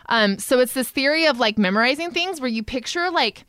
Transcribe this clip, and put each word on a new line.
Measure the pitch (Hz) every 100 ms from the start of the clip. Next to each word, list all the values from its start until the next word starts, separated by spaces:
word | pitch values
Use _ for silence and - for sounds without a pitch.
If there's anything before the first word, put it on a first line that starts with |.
| -
Um, | 233 208 196
so | - 247
it's | 247
this | 262 240
theory | - 269 311 320
of, | 247
like, | 226 214
memorizing | 185 202 240 285 339
things | 339 359 330
where | 254
you | 226
picture, | 220 254 226 349 359
like, | 339 233 -